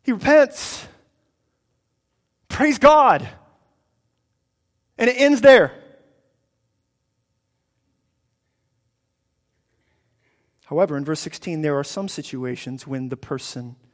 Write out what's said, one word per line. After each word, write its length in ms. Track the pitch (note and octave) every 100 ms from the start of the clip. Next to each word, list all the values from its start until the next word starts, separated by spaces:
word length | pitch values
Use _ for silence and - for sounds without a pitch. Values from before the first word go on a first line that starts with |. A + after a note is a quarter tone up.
He 100 | -
repents. 760 | A3 - D4+ C#4+ - - - - _ _ _ _ _ _ _ _ _ _ _ _ _ _ _ _
Praise 280 | - D4 C4
God." 500 | C#4 D4+ C4 D3+ B2 - _ _ _ _ _ _ _ _ _ _ _ _ _ _ _ -
And 120 | A#3
it 60 | B3+
ends 240 | C#4+ C#4
there. 300 | C4+ B3+ D3 - - _ _ _ _ _ _ _ _ _ _ _ _ _ _ _ _ _ _ _ _ _ _ _ _ _ _ _ _ _ _ _ _ _ _ _ _ _ _ _ _ _ _ _ _ _ _ _ _
However, 320 | D3 F#3 C#3+
in 80 | C#3+
verse 140 | D#3
sixteen, 420 | - - - D#3+
there 160 | D3+ C#3
are 60 |
some 240 | C#3 - G3
situations 800 | - - C3 B2+ B2 - C3 -
when 240 | C3+ B2+
the 80 | C3
person 580 | - C3+ - B2+ A#2+ A#2+ _